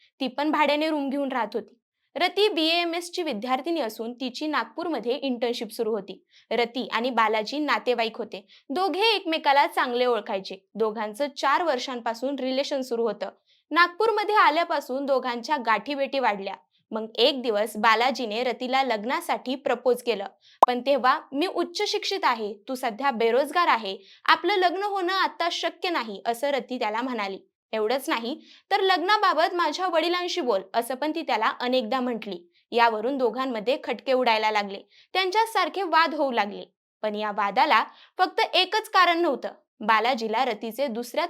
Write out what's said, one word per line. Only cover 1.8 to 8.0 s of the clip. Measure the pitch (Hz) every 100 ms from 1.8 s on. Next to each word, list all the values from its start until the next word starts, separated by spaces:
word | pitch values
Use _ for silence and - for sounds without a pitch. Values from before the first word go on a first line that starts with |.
| _ _ _ -
रती | 359 370 427
बीएएमएस | 339 320 339 349 330 349
ची | -
विद्यार्थिनी | 330 214 247 254 277 330
असून | 226 226 226
तिची | 240 254 254 311
नागपूरमध्ये | 285 226 - 339 294 226 277
इंटर्नशिप | 277 240 240 240 220
सुरू | - 220
होती. | 220 190 190 _ _ _
रती | 226 233 254 220
आणि | 220 240
बालाजी | 226 220 220 214 277
नातेवाईक | 294 226 226 240